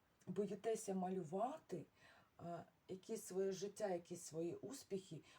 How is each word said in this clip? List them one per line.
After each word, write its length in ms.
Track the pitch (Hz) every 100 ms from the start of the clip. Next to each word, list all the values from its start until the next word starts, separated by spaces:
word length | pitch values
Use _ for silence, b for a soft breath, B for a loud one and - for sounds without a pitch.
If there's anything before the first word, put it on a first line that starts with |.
| _ _ -
боїтеся 680 | 190 196 202 226 220 -
малювати, 920 | 190 180 190 151 190 247 320 - 170 - B B B B -
а, 260 | 170 170 - - -
якесь 380 | 185 - 220 -
своє 260 | 185 196
життя, 360 | 185 202 - 202
якісь 340 | 175 175 165
свої 320 | - 156 170
успіхи, 680 | - 202 269 - 190 - 151 B